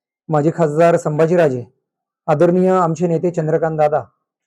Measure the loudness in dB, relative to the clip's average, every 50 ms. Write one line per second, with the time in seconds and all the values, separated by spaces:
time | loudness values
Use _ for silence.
0 | _ _ _ _ _ -2 -2 0 0 0 0 0 -2 -2 2 2 2 2 2 0
1 | -2 -2 -2 0 0 2 2 2 2 0 0 -4 -10 -14 _ _ _ _ _ _
2 | _ _ _ _ -4 -4 0 2 2 2 2 2 2 2 2 2 0 0 -2 -2
3 | -2 -2 -2 -2 -2 -4 -4 -4 -4 -2 -2 -2 -2 -2 -2 0 0 0 0 -2
4 | -6 -6 _ _ _ _ _ _ _